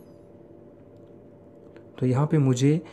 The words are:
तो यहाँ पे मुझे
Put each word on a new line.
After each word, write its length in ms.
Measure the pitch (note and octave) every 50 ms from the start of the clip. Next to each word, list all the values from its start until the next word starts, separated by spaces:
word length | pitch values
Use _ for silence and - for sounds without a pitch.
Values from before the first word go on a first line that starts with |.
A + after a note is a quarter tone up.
| - - - - - - - - - - - - - - - - - - - - - - - - - - - - - - - - - - - - - - - -
तो 80 | C3
यहाँ 200 | B2+ B2 C3 D3
पे 120 | D3+ E3 D#3
मुझे 420 | C#3 C3+ B2+ A#2+ C3+ C#3+ D3+ E3 - -